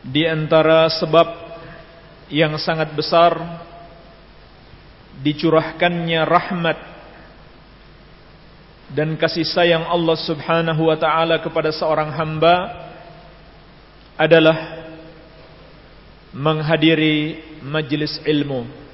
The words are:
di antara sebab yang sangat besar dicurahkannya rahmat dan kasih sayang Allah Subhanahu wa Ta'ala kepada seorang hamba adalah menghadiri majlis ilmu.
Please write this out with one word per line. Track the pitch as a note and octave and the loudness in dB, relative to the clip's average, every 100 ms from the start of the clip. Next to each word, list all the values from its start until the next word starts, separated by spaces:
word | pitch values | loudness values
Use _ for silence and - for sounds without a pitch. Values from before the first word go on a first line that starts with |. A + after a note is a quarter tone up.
di | C3 C#3 D#3+ | -4 -2 0
antara | D#3+ D#3 D#3+ D#3 D#3+ D#3+ | -2 2 4 6 4 4
sebab | - D#3+ D#3+ E3 - - - - - - - - - - | 0 2 4 4 -2 -16 -18 -18 -20 -20 -20 -20 -20 -6
yang | D3 D#3 D3+ | 0 0 -2
sangat | - D#3+ D#3 | -4 -4 -4
besar | D3+ D3+ E3+ E3+ E3 E3 - - - - - - - - - - - - - - - - - | -6 0 4 4 2 -8 -14 -18 -20 -20 -20 -20 -20 -20 -20 -20 -20 -20 -20 -20 -20 -20 -4
dicurahkannya | C#3+ D3 E3 D#3+ - - F3 F3 E3 E3 | -4 0 2 2 0 -2 -2 -2 -2 -2
rahmat | D#3 E3+ - F#3 E3 D3+ - - - - - - - - - - - - - - - - - - - - - | 2 2 0 -4 -2 -4 -10 -20 -20 -20 -20 -20 -20 -20 -20 -20 -20 -20 -20 -20 -20 -20 -20 -20 -20 -20 -8
dan | C3+ D#3 D#3 | -4 -4 -2
kasih | E3 E3+ | -2 -2
sayang | D#3 F#3 E3+ E3 | -2 0 2 2
Allah | E3 F3 E3 D#3+ | 0 0 0 0
Subhanahu | - D3+ - E3 E3 D#3 D#3+ | -4 -6 0 0 2 2 2
wa | D#3 | 2
Ta'ala | D#3+ D#3+ E3 D#3+ | 0 2 2 0
kepada | E3 E3 D#3 | 0 -2 -2
seorang | D#3 D#3+ D3+ D3+ | -2 -2 0 -2
hamba | D3 D#3 D#3 D#3+ F3+ F#3 - - - - - - - - - - - - - - - | -4 -6 2 4 4 0 -12 -18 -20 -20 -20 -20 -20 -20 -20 -20 -20 -20 -20 -20 0
adalah | D#3 E3 D#3 D#3+ - - - - - - - - - - - - - - - - - | 6 6 6 2 -6 -14 -16 -20 -20 -20 -20 -20 -20 -20 -20 -20 -20 -20 -20 -20 -18
menghadiri | B2 D3 D#3 D#3 D#3 D#3+ D#3 D#3 D3+ D3+ D#3 - - | -4 -2 0 0 4 4 4 2 0 -2 -8 -16 -16
majlis | C3 D#3 C#3+ D3 D3+ - | -8 -6 -4 -4 -4 -4
ilmu. | D3+ D3 C#3 C3 A#2+ - - | -2 -2 -2 -6 -8 -16 -20